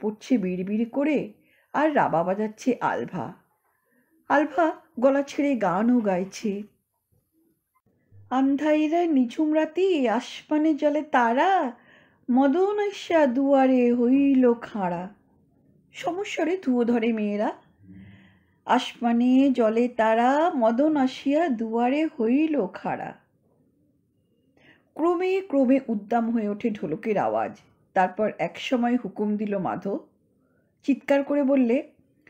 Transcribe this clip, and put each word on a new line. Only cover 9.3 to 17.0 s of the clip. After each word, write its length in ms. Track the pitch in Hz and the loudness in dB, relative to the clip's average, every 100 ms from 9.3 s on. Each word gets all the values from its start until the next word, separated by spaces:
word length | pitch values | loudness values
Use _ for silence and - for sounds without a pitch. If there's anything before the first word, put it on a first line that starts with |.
| - 302 311 | 0 0 0
রাতি 540 | 311 330 381 320 247 | 0 0 0 2 0
আসমানে 640 | 220 - - - 302 311 | -2 -4 -16 -4 0 2
জ্বলে 280 | 285 294 294 | 2 0 0
তারা, 680 | 302 262 233 247 349 381 262 233 - - _ _ - | 0 0 2 2 2 2 0 -6 -20 -20 _ _ 0
মদন 480 | 247 277 330 381 415 | 2 4 2 0 0
আসিয়া 460 | 403 - - 330 294 | -4 -6 0 2 2
দুয়ারে 680 | 240 277 277 262 254 240 | 2 2 4 4 4 2
হইল 600 | 240 240 269 277 262 247 | 2 2 4 4 4 4
খাঁড়া।" 560 | 240 - 214 180 175 185 - _ _ _ _ _ _ _ | 2 -4 -6 -6 -6 -10 -18 _ _ _ _ _ _ _
সমস্বরে 640 | - 359 349 415 - 311 381 | -10 -8 -6 -8 -4 -2 -2
ধুয়ো 260 | 269 247 | -2 0
ধরে 300 | 233 240 | 2 0